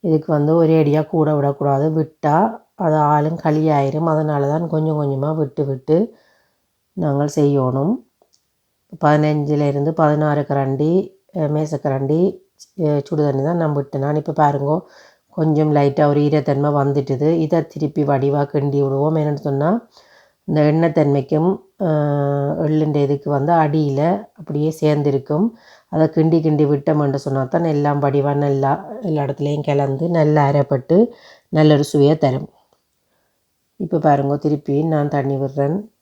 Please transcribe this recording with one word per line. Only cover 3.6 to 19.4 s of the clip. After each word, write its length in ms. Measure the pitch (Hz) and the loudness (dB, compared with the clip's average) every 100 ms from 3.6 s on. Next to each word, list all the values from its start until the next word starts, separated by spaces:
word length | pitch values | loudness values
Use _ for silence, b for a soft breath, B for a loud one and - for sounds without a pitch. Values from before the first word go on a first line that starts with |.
| 156 147 139 151 165 | 2 0 0 -2 -2
அதனால 380 | 156 151 147 139 | 0 0 -2 0
தான் 200 | 151 170 | -2 -2
கொஞ்சம் 300 | 160 156 151 | -2 -2 -2
கொஞ்சமா 380 | 147 135 143 156 | -2 -2 -4 -2
விட்டு 300 | 147 - 143 | -4 -4 -6
விட்டு 320 | 135 - 160 226 b b b b b b _ _ - | -6 0 0 0 b b b b b b _ _ -6
நாங்கள் 380 | 160 139 147 143 | -2 0 -2 0
செய்யணும். 580 | 143 139 127 131 151 247 - _ _ _ _ _ _ _ _ 165 | 2 2 0 0 -2 -4 -8 _ _ _ _ _ _ _ _ -2
பதினஞ்சுலேருந்து 920 | 151 151 151 151 143 147 147 143 143 | 2 2 2 0 0 0 0 0 -2
பதினாறு 500 | 156 156 151 151 147 | 0 2 2 0 0
கரண்டி, 500 | 143 139 135 135 151 180 - _ _ | -2 -2 -2 -2 0 0 -2 _ _
அஹ், 180 | 190 151 | -6 -2
மேசக்கரண்டி, 680 | 151 156 156 147 135 139 156 185 - _ _ - - | -2 -4 -4 -4 -4 -2 0 0 -2 _ _ -20 -4
அஹ், 240 | 156 147 | -2 -2
சுடு 200 | 143 160 | -2 -2
தண்ணி 200 | 147 135 | 0 0
தான் 140 | 139 175 | -2 -2
நான் 160 | 160 | -2
விட்டேன். 280 | 147 139 143 | -2 -4 -4
நான் 140 | 139 151 | -2 -4
இப்ப 180 | 151 | -4
பாருங்கோ, 440 | 151 147 143 139 156 B B B B B - | 0 0 2 -2 -4 B B B B B -2
கொஞ்சம் 340 | 160 151 151 | 0 2 2
லைட்டா 340 | 147 143 139 147 | 2 2 2 2
ஒரு 120 | 147 | 2
ஈரத்தன்மை 500 | 147 151 143 139 147 | 2 0 0 0 0
வந்துட்டுது. 560 | 147 139 143 135 131 147 165 | 0 0 0 -2 -2 0 0
இதை 280 | 156 165 151 | 0 0 -2
திருப்பி 360 | - 147 156 | -6 -6 -2
வடிவா 380 | 147 139 139 143 143 | 0 2 2 0 0
கிண்டி 340 | 151 143 143 | -2 -2 0
விடுவோம். 360 | 139 135 147 160 | 0 0 0 0
என்னன்னு 280 | 151 143 | -2 -2